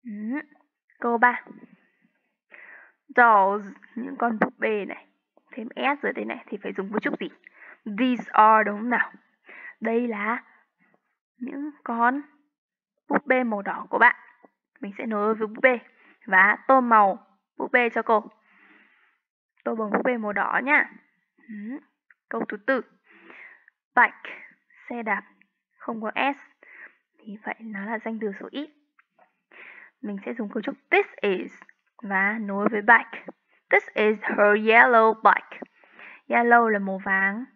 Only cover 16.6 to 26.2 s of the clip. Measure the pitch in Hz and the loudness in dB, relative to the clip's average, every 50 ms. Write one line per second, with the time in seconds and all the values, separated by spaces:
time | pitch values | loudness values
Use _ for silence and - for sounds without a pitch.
16.6 | - - 269 262 247 240 226 214 208 196 - - _ _ _ _ _ _ _ - | 2 4 4 4 6 6 6 6 6 4 2 -2 _ _ _ _ _ _ _ -10
17.6 | 262 - - 254 240 233 - 233 220 - 226 214 214 - _ _ _ _ _ _ | -6 0 0 0 0 0 -2 -2 0 2 0 0 0 -4 _ _ _ _ _ _
18.6 | _ _ _ _ _ _ _ _ _ _ _ _ _ _ _ _ _ _ _ _ | _ _ _ _ _ _ _ _ _ _ _ _ _ _ _ _ _ _ _ _
19.6 | _ 240 233 220 214 208 202 240 233 254 247 233 214 208 202 202 165 - - - | _ -6 -4 -4 -4 -2 -2 0 0 0 -2 -2 -4 -6 -4 -4 -2 -2 -2 -2
20.6 | 240 269 294 285 - - - - _ _ _ _ _ _ _ _ _ - 214 208 | 0 2 0 0 0 -2 -8 -20 _ _ _ _ _ _ _ _ _ -20 -16 -14
21.6 | 208 220 262 - _ _ _ _ _ _ _ _ _ _ - 233 233 - 220 208 | -12 -12 -14 -14 _ _ _ _ _ _ _ _ _ _ -8 -8 -6 -8 -8 -6
22.6 | _ - 269 247 - _ _ _ _ _ _ - _ - - - - - - _ | _ -2 -2 -2 -4 _ _ _ _ _ _ -20 _ -20 -20 -20 -20 -20 -20 _
23.6 | _ _ _ _ _ _ _ 247 233 208 - - - - - - - - _ _ | _ _ _ _ _ _ _ 2 2 2 2 -12 -18 -18 -18 -18 -20 -20 _ _
24.6 | _ _ _ _ _ - 240 240 226 220 202 196 - _ _ _ _ _ _ _ | _ _ _ _ _ -14 -12 -10 -6 -6 -6 -6 -6 _ _ _ _ _ _ _
25.6 | _ _ _ _ - - 233 220 220 214 - - | _ _ _ _ -14 -12 -10 -8 -10 -8 -4 -2